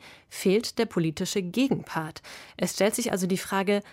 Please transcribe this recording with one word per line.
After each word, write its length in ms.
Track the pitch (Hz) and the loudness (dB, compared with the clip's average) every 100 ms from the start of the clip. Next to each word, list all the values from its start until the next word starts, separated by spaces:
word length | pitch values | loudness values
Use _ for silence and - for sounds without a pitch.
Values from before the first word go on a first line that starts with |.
| - - _ | -8 -20 _
fehlt 480 | - 196 208 - - | -2 2 2 2 -2
der 60 | |
politische 560 | 226 180 160 151 185 208 | 0 0 0 0 -4 -2
Gegenpart. 800 | 180 226 269 147 - 160 156 - - - - - | -2 0 2 0 -2 -6 -6 -8 -16 -18 -18 -4
Es 160 | 185 | -2
stellt 200 | - 196 | 2 2
sich 160 | 226 233 | 2 0
also 160 | 190 180 | 0 0
die 120 | 185 | 0
Frage 420 | - 196 196 202 - | 0 0 2 0 -2